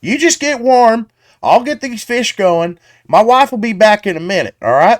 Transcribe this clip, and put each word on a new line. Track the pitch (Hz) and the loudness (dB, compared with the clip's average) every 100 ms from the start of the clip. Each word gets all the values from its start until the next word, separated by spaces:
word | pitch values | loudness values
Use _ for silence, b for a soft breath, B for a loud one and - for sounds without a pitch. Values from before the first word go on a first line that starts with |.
You | - 302 | -4 -2
just | 330 - | -2 -2
get | 285 277 | -4 -4
warm. | 240 254 240 226 220 _ _ _ | 0 2 2 0 -4 _ _ _
I'll | - 180 | 0 0
get | 247 302 | 0 -8
these | 269 233 | -8 -12
fish | - 240 240 - | -8 -4 -4 -2
going. | 190 170 170 175 b b b | -2 0 -4 -8 b b b
My | 160 | 2
wife | 220 254 269 | 4 2 2
will | 247 | -2
be | 226 | -6
back | 202 214 208 208 | 2 2 2 -2
in | 165 | -8
a | |
minute, | 170 196 123 - | -6 -4 -4 -6
all | - | -2
right? | 127 175 226 | 2 2 2